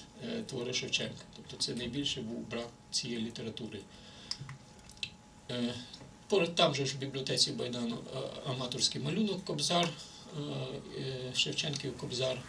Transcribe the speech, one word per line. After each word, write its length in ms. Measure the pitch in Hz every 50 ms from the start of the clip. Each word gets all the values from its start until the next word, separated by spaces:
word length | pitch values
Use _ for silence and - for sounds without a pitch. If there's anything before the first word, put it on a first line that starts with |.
| - - - - 113
е, 200 | 117 117 113 110
твори 260 | - - 120 120 123 127
Шевченка. 500 | - 131 117 - - - - - - - - -
Тобто 220 | - - - -
це 180 | - - - 98
найбільше 460 | 120 123 120 123 143 143 - - 135
був 260 | 113 110 117 117 113 110
брак 200 | 113 117 120 117 - - - -
цієї 300 | - - - 120 120 113
літератури. 580 | 110 117 113 131 113 113 107 - 120 107 - 98 - - - - - - - - - - - - - - - - - - - - - - - - - - - - - - - - - -
Е, 220 | 123 123 120 120 - - - - - - - - - - -
поряд 280 | - 208 190 170 170 -
там 200 | - 170 156 139
же 100 | 139 135
ж 100 | 131 -
в 20 |
бібліотеці 540 | - 135 135 - 135 127 - 135 120 - -
Майдану, 460 | 117 117 123 123 120 123 117 117 113 - - - -
е, 40 | - - - - - - -
аматорський 520 | - 131 131 123 - 123 - - - 113
малюнок 440 | 127 147 175 214 220 202 185 180 -
Кобзар, 440 | - 175 143 143 - 175 175 175 160 139 - - - - - - - -
е, 40 | 147 147 147 139 135 131 131 - - - - - 156
е, 340 | 139 135 135 127 127 127 127
Шевченків 640 | - - - - - - 151 - - - 131 113
Кобзар. 400 | - - 123 123 120 131 131 131 135 -